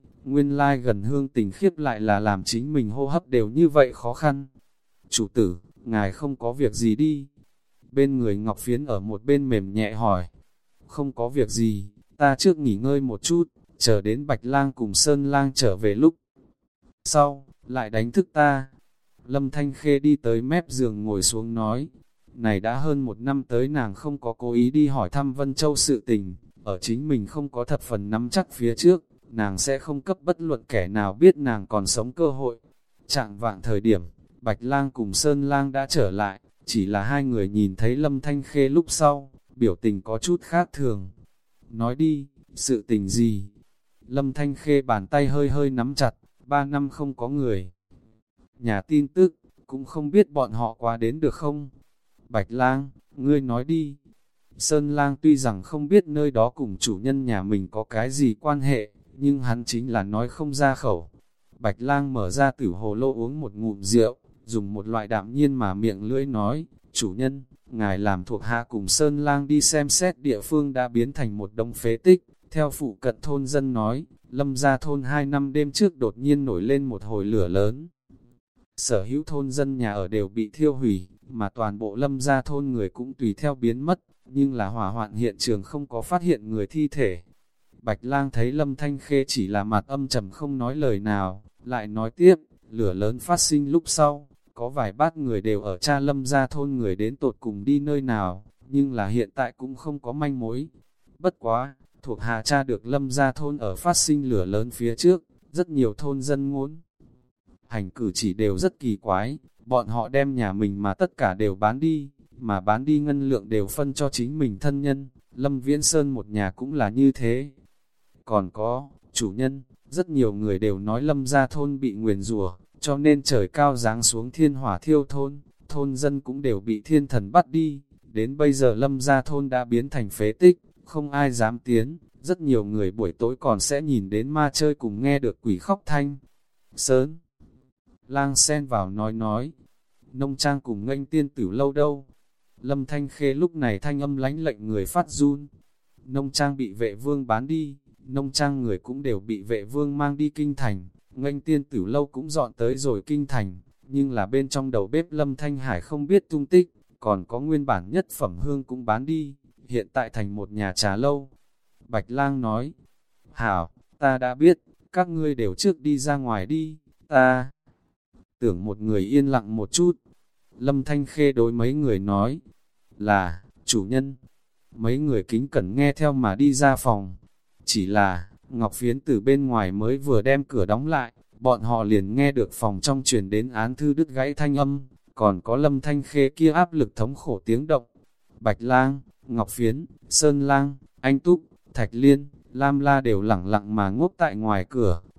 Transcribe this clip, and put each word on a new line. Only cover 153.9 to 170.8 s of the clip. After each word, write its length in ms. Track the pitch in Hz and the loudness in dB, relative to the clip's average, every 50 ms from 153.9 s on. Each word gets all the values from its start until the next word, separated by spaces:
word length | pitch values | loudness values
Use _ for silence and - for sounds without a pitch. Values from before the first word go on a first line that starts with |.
| 135 139 139 135 | -2 0 0 0
là 160 | 123 110 95 | 0 -4 -4
bên 220 | 101 127 139 139 135 | 0 0 0 0 0
trong 220 | - 139 135 131 | -4 -4 -4 -2
đầu 160 | 123 107 98 | -2 -2 -2
bếp 260 | 98 127 160 170 175 156 | 0 -2 -2 -2 -2 -2
Lâm 240 | 151 147 143 131 | -2 -2 -2 -2
Thanh 200 | - 151 147 143 | -4 -4 -6 -4
Hải 240 | 135 131 131 101 87 | -4 -4 -4 -4 -4
không 260 | - - 156 147 147 | -4 -6 -6 -6 0
biết 220 | 147 196 196 - - | 2 2 2 2 0
tung 180 | 160 147 139 | -4 -4 -2
tích, 260 | - 180 180 180 - _ _ _ _ _ _ | 4 6 4 4 4 _ _ _ _ _ _
còn 240 | - 107 101 95 87 | 0 0 0 0 -2
có 160 | - 117 123 | -6 -8 -6
nguyên 260 | 139 156 156 147 143 | -2 0 0 0 0
bản 240 | 135 113 90 87 98 | 0 -2 -2 -2 -2
nhất 160 | 135 185 - - | -2 -4 -4 -4
phẩm 280 | - - 143 95 87 87 | -6 -6 -6 -6 -4 -4
hương 260 | - 143 143 139 131 | -4 -2 -2 -4 -4
cũng 200 | - 127 127 123 | -8 -10 -8 -2
bán 220 | 113 107 113 135 | -2 -2 -2 0
đi, 300 | 151 160 160 151 143 139 _ _ _ _ _ _ - | -4 -4 -4 -4 -8 -12 _ _ _ _ _ _ -6
hiện 200 | 123 117 101 - - | -4 -4 -4 -4 -4
tại 180 | 135 120 113 | -4 -4 -4
thành 240 | - 113 104 98 101 | -4 -6 -6 -4 -6
một 180 | 104 98 92 104 | -8 -10 -8 -6
nhà 200 | 107 104 95 90 | -4 -4 -4 -2
trà 240 | - - 101 98 | 0 -2 0 0
lâu. 340 | 107 131 143 143 143 139 135 _ _ _ _ _ _ _ _ _ _ - - | 0 0 0 0 -2 -4 -12 _ _ _ _ _ _ _ _ _ _ -16 -4
Bạch 160 | 117 107 101 110 | -4 -4 -4 -4
Lang 320 | 120 139 139 139 139 131 | -2 0 0 0 0 -2
nói, 320 | 123 110 107 113 131 156 - _ _ _ _ _ _ _ _ _ _ _ - | -2 -2 -2 -4 -4 -6 -12 _ _ _ _ _ _ _ _ _ _ _ -8
"Hảo, 380 | - 117 107 95 90 85 - _ _ _ _ _ - | -4 -2 0 0 0 -2 -6 _ _ _ _ _ 0
ta 200 | 147 135 131 127 | 0 0 2 2
đã 160 | 127 123 123 | -2 -4 -2
biết, 240 | 135 156 175 170 - _ _ _ _ _ _ - | 4 4 4 4 4 _ _ _ _ _ _ -2
các 160 | 180 180 175 | -2 -2 -2
ngươi 260 | 165 160 156 151 139 | -2 -4 -2 -2 -2
đều 200 | 123 113 98 92 | -2 -2 -4 -2
trước 260 | - - 196 165 151 | 0 0 0 0 0
đi 180 | 131 151 147 135 | 0 -2 -2 0
ra 180 | 131 151 143 | 0 -2 -2
ngoài 300 | 139 131 120 113 101 92 | -2 -2 -2 -2 -4 -2
đi, 320 | 110 151 160 160 160 156 - _ _ _ _ _ - | -4 -4 -4 -4 -6 -10 -16 _ _ _ _ _ 2
ta." 420 | 151 131 127 127 127 127 127 131 - _ _ _ _ _ _ _ _ _ _ _ _ - - _ _ - 123 | 4 6 6 6 4 2 0 -6 -10 _ _ _ _ _ _ _ _ _ _ _ _ -20 -20 _ _ -2 0
Tưởng 220 | 113 90 87 98 | 0 0 0 -4
một 160 | 107 101 104 | -6 -8 -6
người 220 | 107 110 107 101 95 | -4 -2 0 0 0
yên 240 | 101 135 143 139 | 2 2 2 2
lặng 300 | 139 135 120 104 104 110 | 2 0 -2 -2 -2 -6
một 160 | 113 104 - - | -6 -6 -4 0
chút. 260 | 170 175 175 170 _ _ _ _ _ _ _ _ _ _ _ _ - | 2 2 2 2 _ _ _ _ _ _ _ _ _ _ _ _ -4
Lâm 260 | 123 139 139 135 | -2 0 0 0